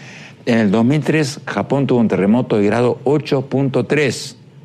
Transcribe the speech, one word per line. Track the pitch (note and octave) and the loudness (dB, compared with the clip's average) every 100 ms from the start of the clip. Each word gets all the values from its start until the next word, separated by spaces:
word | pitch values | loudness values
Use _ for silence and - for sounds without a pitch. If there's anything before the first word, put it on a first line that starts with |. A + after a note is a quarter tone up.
| - - - - - | -20 -20 -20 -10 -2
En | A#2 | 2
el | G#2+ | 2
dos | G#2 A#2 | 2 2
mil | D3+ | 2
tres, | C#3 D#3 C#3+ - - | 2 0 0 -4 -6
Japón | - G2 C3+ C#3 | -4 -2 0 2
tuvo | B2+ | 2
un | A2 | 2
terremoto | F2+ G2 A#2 - G#2+ | 2 2 2 2 0
de | G#2 | 2
grado | A2 B2 - | 2 0 0
ocho | - D3+ - C#3+ B2+ | 0 -2 0 -2 -2
punto | C3 C#3 C3+ A2 | -2 0 -2 0
tres | D3 C#3+ - - - - - | 0 0 -2 -10 -16 -20 -20